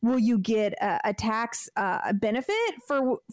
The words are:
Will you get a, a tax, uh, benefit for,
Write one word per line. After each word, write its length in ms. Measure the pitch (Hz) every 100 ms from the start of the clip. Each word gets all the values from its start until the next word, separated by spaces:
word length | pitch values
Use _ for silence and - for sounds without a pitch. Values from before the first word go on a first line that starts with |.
Will 180 | 233 254
you 200 | 226 233
get 360 | 185 220 208
a, 260 | - 208 - -
a 60 |
tax, 560 | 202 220 220 233 - -
uh, 380 | - 196 180 113
benefit 420 | 202 226 233 262 427 453 311 -
for, 320 | 277 254 247 -